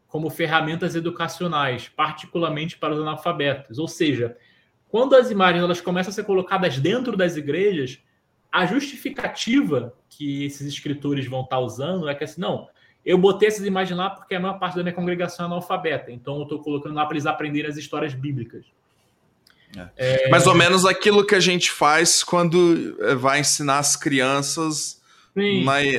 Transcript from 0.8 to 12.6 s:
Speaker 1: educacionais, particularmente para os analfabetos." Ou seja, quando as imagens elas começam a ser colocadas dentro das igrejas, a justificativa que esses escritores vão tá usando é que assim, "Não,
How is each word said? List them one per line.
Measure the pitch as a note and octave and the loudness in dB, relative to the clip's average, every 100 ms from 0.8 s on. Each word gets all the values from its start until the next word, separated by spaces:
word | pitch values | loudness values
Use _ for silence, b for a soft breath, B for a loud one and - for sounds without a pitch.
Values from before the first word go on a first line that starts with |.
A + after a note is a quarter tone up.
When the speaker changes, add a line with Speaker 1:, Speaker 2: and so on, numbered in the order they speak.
| F3 E3 | -4 -2
Speaker 1:
educacionais, | E3 E3 E3 - F3+ D3+ C3+ B2 - | -4 -4 -6 -4 -4 0 -2 -4 -8
particularmente | - D3+ - - F3 E3 D3 D#3+ - | -4 -4 -4 -8 -4 -2 -2 -6 -6
para | D#3 | -4
os | D3+ | -2
analfabetos." | D#3 D3+ F3 D3+ C#3+ C3+ - A#2 | -4 -4 -4 0 -2 -2 -6 -8
Ou | D#3 | -8
seja, | - D#3+ A#2+ A#2+ - b b b b _ | 0 0 0 -2 -6 b b b b _
quando | G#3+ C4+ C4 | 0 6 6
as | A3 | 6
imagens | G3+ F#3 F3 | 4 4 4
elas | F3 E3+ | 0 -2
começam | - F3+ F#3 | -2 -2 -4
a | |
ser | G3 | -6
colocadas | G3+ F#3+ F3+ F#3+ F3+ C3+ | 0 0 0 0 0 0
dentro | D#3 A#3+ B3 G3+ | 0 0 -2 0
das | F3+ D3+ | 0 -2
igrejas, | C#3+ D#3+ G3+ E3+ C3 - _ _ _ _ _ | -4 0 0 0 -4 -8 _ _ _ _ _
a | E3+ E3+ | -2 0
justificativa | B3 - - C4+ - - - - C4+ G3+ C3 A#2 - _ | 0 -4 -8 -10 -8 -8 -6 -2 0 0 -2 -4 -14 _
que | - D3 C#3 C#3+ | -10 -8 -6 -6
esses | C#3 C#3+ | -8 -10
escritores | C#3 D3+ C#3 C#3+ C#3 B2 | -8 -8 -6 -4 -4 -4
vão | C3 | -6
tá | C3 C3 | -4 -2
usando | A#2+ G#2 D3 F#3 D3+ | -2 -4 -4 -4 -4
é | |
que | C#3+ | -6
assim, | D3 - | -8 -6
"Não, | G3 C3 | -6 -6